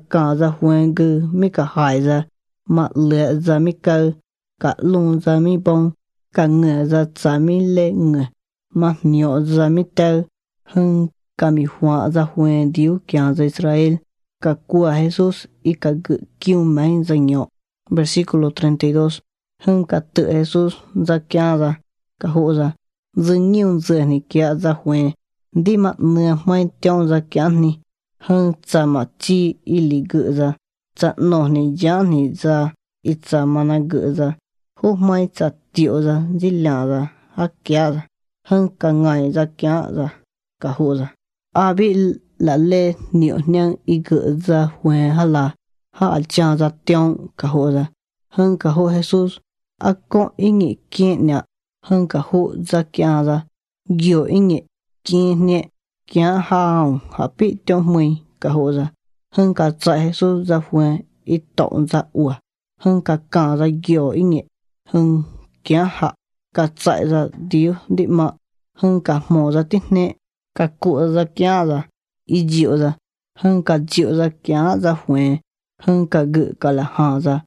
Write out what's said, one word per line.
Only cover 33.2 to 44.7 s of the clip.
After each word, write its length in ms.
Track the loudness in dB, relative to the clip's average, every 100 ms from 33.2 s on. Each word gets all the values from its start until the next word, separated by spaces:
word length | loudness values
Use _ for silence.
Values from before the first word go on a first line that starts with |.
| -2
chả 200 | -2 0
mà 180 | 0
nà 160 | 0 -2 -2
gự 240 | -2 -2
ra. 200 | -2 -4 -4 _ _ _ -4
Hú 160 | -2 0
mai 320 | 0 0 -2
chả 160 | -2 -4 -6 _
tiệu 280 | -2 0 0
ra. 220 | 0 -2 -2 -2
Dì 140 | -2
lạ 360 | -2 -2 -2 -2
ra. 280 | -2 -4 _ _
Há 140 | -6 -6 _
kia 280 | -4 0 0
ra. 160 | -4 -10 _ _ _ -2
Hưng 200 | 0 0 -2
cà 120 | -2
ngài 400 | 0 0 0 -2
ra 140 | -2 -4 -4
kia 240 | -4 -2 -4 -6
ra. 180 | -8 -10 _ _ _ _
Cà 120 | -10 -4
hộ 200 | -2 -2
ra. 180 | -6 _ _ _ _
A 200 | -2 0
bí 400 | 2 0 2 0 -2 _ -2
lạ 200 | 0 2
lê 360 | 2 2 0 -2 -2
niệu 260 | 0 2 0 0
nhang 300 | 0 0 -2 -2
y 160 | -2 0
gự 340 | 0 0 -2 0
ra 240 | 0 0